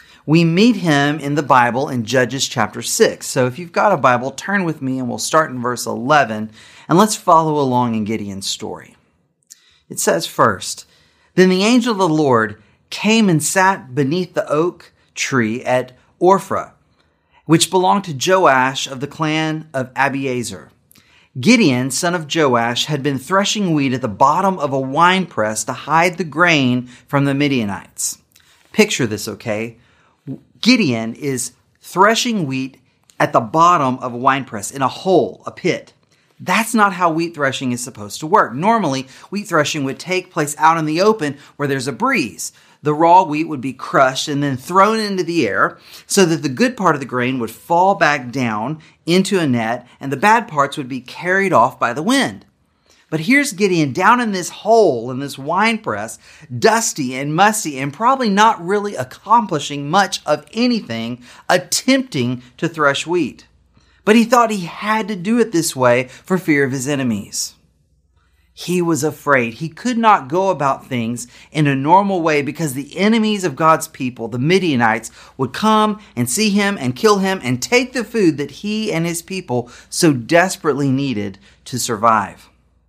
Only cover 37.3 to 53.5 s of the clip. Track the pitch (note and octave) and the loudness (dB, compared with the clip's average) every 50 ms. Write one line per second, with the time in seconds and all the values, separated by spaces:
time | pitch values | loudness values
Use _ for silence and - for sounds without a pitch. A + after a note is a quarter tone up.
37.3 | E3 D3 C#3+ C3+ B2+ - C#3 B2+ B2 A#2 - - A2+ - G#2 G#2 - - D#3 D#3 | -4 -2 -2 -2 -2 -2 -4 -4 -4 -4 -8 -12 -12 -14 -14 -12 -12 -10 -6 0
38.3 | F#3 G#3+ E3 A#2+ A2+ C3+ E3+ G#3+ A#3 A3+ F#3+ D3 C3+ C3 C3 C3 - - - - | 2 2 2 2 -2 -2 0 0 0 2 0 -2 -4 -4 -8 -12 -16 -20 -16 -10
39.3 | - G3+ G#3 - E3+ D#3+ C#3+ C#3 - D#3 C3+ C3+ B2+ - - D#3+ F#3 F#3 F3+ - | -10 -10 -6 0 0 0 2 0 -2 -4 -4 -4 -6 -8 -6 -4 -4 -4 -4 -6
40.3 | - F3 D3+ C#3+ - - D#3 D#3+ E3 E3 D#3 D3+ D#3 E3 F#3+ G#3+ A3 G#3+ D#3 C#3+ | -4 -4 -4 -4 -2 2 2 2 2 2 0 -2 0 2 2 2 2 2 -2 -6
41.3 | C3+ - - - _ - C#3+ C#3 C#3 C3+ A#2 C#3 C3 A2 A3 C4 C4+ - C#3 G#2 | -6 -8 -16 -18 _ -6 -4 -2 -2 -2 -4 -6 -6 -2 -2 -2 0 0 -2 -4
42.3 | E2+ - - - _ _ _ _ _ _ - D3 D3+ D3+ E3 E3 F3 F#3 F#3+ D#3 | -6 -10 -14 -14 _ _ _ _ _ _ -4 -2 0 2 4 6 6 6 6 4
43.3 | D3+ D3+ E3 D#3+ D#3 C3+ A#2 C3+ B2 - - - - D#3+ C3+ C3 C3 C3+ - - | 0 -4 -4 -4 -6 -8 -8 -8 -10 -10 -8 0 2 4 4 4 2 -2 -4 -4
44.3 | C#3+ C#3+ C#3+ C#3+ C3+ B2 - - F3 G3 F#3+ G#3 A3 A3 G#3+ G#3 G3 F#3 F3 D#3 | -2 -2 -2 -2 -2 -4 -6 0 4 4 4 4 4 0 -2 -2 -2 -4 -4 -2
45.3 | F3 E3 B2+ G2+ F#2 G2 C3 E3+ - - _ - - - - - - G3+ F#3+ E3 | 0 0 0 0 2 2 0 0 -2 -8 _ -20 -20 -20 -10 -2 2 4 4 4
46.3 | E3+ D#3 C#3 D3 B2+ B2 A#3 B3+ B3 - F#3+ F3 D3+ C#3 C3+ A#2+ B2 B2+ B2 B2+ | 4 0 -2 -4 0 0 0 0 0 0 2 2 2 0 -2 -6 -4 -2 -2 -2
47.3 | C3 C3 A#2 G#2 - - - - E3+ E3+ F#3 G3 G3 G3 E3+ D3+ D3 C#3+ B2+ A#2+ | -2 -2 -4 -6 -8 -10 -6 -2 2 2 4 2 2 2 2 0 0 0 -4 -6
48.3 | A2+ C#3 B2+ A#2 A2 G#2+ A2 C3+ D#3+ D#3 - - _ _ - D#3+ E3+ F#3+ F#3+ - | -4 -2 -2 -2 -2 -4 -4 -6 -8 -10 -12 -20 _ _ -2 0 2 2 2 2
49.3 | G#3 F#3 E3 C#3+ B2 A#2+ A2 A2 A#2+ B2+ - _ _ - - C#3 C#3 B2+ D#3+ G#3 | 0 0 0 2 0 0 0 -2 -4 -6 -8 _ _ -12 -8 -8 -4 0 2 2
50.3 | A3 A#3+ G#3 - D#3+ D3 C#3 C#3 - D#3 C#3 A#2+ C3+ B2+ - - - - E3+ F3+ | 2 2 0 -2 -2 -2 -2 -2 -2 -8 -10 -8 -10 -10 -12 -14 -16 -10 -4 -2
51.3 | F#3 G3 G3 F#3 D#3+ A#2 A2+ B2+ - - C3 A#2 A#2+ C3+ D#3+ G#3+ C4 C#4 A3+ C3+ | 0 0 2 4 4 4 4 4 2 -2 -4 -4 -2 -2 -2 0 0 0 0 -2
52.3 | G2 G2 - _ _ _ _ _ _ _ _ _ _ _ _ - D#3+ D#3 D#3 F#3 | -6 -10 -18 _ _ _ _ _ _ _ _ _ _ _ _ -8 -6 -6 -2 0
53.3 | C4 C#4+ C#4+ C#4 | 2 2 0 -2